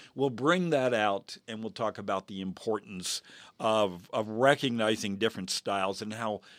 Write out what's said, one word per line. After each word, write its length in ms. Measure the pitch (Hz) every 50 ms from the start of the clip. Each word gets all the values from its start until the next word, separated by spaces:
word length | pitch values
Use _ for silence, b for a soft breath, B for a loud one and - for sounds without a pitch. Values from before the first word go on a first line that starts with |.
| B B B
we'll 140 | 131 139 139
bring 420 | 120 113 127 151 175 185 180 170
that 220 | 151 135 131 127 123
out 440 | 110 107 104 101 98 - - - - -
and 140 | - 110 110
we'll 100 | 110 110
talk 260 | 95 - 117 107 -
about 300 | - 101 101 101 95 92
the 140 | - 101 95
importance 800 | 95 95 87 - - 117 107 104 - 98 98 92 85 - - - B B B B B B B
of, 520 | - 151 110 110 110 104 95 90 87 101 -
of 160 | - 120 107
recognizing 880 | 107 110 110 131 135 147 135 139 131 120 113 110 110 113 107 113 101 98
different 340 | 98 110 110 - 104 92 92
styles 520 | - - - 104 98 98 95 98 98 -
and 140 | 110 107 110
how 260 | 113 117 110 104 - B B B